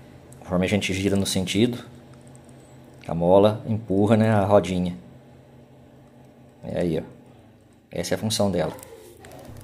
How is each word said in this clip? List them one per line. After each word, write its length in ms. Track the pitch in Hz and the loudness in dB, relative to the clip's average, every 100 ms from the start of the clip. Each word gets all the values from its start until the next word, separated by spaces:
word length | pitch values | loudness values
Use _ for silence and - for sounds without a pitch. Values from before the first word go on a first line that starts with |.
| - - - - | -20 -20 -20 -18
Conforme 260 | - 90 92 | -4 -2 0
a 40 | |
gente 220 | 104 - | 0 -2
gira 240 | 92 98 98 | -2 0 0
no 120 | 95 | -2
sentido, 580 | 95 87 98 120 120 - - - - - - - - - - - - - | -4 -2 0 0 -2 -12 -20 -20 -20 -20 -20 -20 -20 -20 -20 -20 -18 -8
a 60 | |
mola 500 | 85 87 95 104 113 113 | -2 4 6 6 2 -6
empurra, 500 | 107 - 95 104 110 | -6 -2 0 4 4
né, 140 | 110 | 4
a 120 | 107 | 2
rodinha. 540 | 98 104 90 92 90 87 - - - - - - - - - - - - - - - - | 4 4 4 -2 -4 -6 -16 -20 -20 -20 -20 -20 -20 -20 -20 -20 -20 -20 -20 -20 -20 -18
É 160 | - - | -10 -4
aí, 200 | 87 78 | -2 -2
ó. 40 | - - - - - - - - - | -6 -18 -20 -20 -20 -20 -20 -20 -12
Essa 240 | 85 85 95 | -8 -4 -4
é 0 | |
a 20 | |
função 320 | 107 110 101 | -2 0 0
dela. 260 | 90 80 - - - - - - - - - | 0 -4 -6 -18 -20 -20 -20 -20 -20 -20 -20